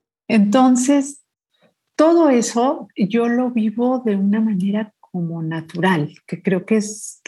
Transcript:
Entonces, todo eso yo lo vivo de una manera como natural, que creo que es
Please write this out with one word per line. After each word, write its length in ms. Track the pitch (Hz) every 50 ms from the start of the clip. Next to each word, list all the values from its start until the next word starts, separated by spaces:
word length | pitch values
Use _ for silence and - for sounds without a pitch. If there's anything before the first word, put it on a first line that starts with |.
| _ _ _ _ _ -
Entonces, 920 | 214 220 202 208 233 262 254 262 254 247 - 285 285 285 269 - - - _ _ _ _ _ _ _ _ _ _ _ _ _ _ _
todo 320 | - 302 320 339 339 330 285
eso 580 | 254 240 226 - - 233 240 277 320 277 214 - _
yo 320 | - 202 175 220 233 233 240
lo 220 | 240 247 254 247
vivo 480 | 247 226 214 220 208 233 240 247 254 247
de 160 | 247 220 196
una 240 | 196 196 202 208 226
manera 520 | 220 220 208 180 190 202 202 214 220 208 _ _
como 420 | _ _ - 180 170 165 170 165 160
natural, 720 | 160 165 165 160 - - 170 175 190 185 151 147 151 - - _
que 140 | - - - -
creo 220 | 185 190 180 180
que 120 | - 220
es 440 | 214 208 208 208 - - - - - -